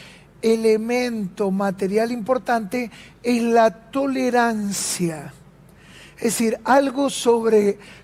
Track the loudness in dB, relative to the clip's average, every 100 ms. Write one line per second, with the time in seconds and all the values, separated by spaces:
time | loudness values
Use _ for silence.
0 | -20 -20 -20 -4 0 2 2 2 0 -2
1 | -2 -4 -6 -4 -2 0 -2 -2 -2 0
2 | -2 -4 -4 -4 -2 -4 -2 -6 -8 -12
3 | -20 -10 -2 0 2 4 4 2 -8 -4
4 | -2 -2 0 2 2 0 -4 -4 -6 -4
5 | -4 -6 -12 -18 -20 -20 -20 -20 -20 -20
6 | -20 -4 -2 0 -2 -2 2 4 2 0
7 | -2 0 2 2 4 4 4 -2 -8 -20